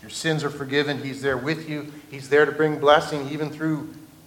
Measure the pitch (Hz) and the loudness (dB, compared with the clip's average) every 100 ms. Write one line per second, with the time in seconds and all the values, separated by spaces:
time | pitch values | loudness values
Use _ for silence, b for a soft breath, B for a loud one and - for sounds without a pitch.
0 | 110 - 160 156 143 143 135 143 143 139 | -14 -4 -2 0 -2 -4 -2 0 2 -2
1 | 131 123 139 127 135 156 - 151 143 - | -6 -4 -2 0 -2 -4 -6 -8 -8 -14
2 | - 139 131 143 147 143 156 147 139 147 | -16 -16 2 4 6 4 0 4 6 6
3 | 165 151 135 147 151 151 160 151 - - | 4 -4 -4 -4 -6 -4 -2 -2 -4 -14
4 | - - | -20 -20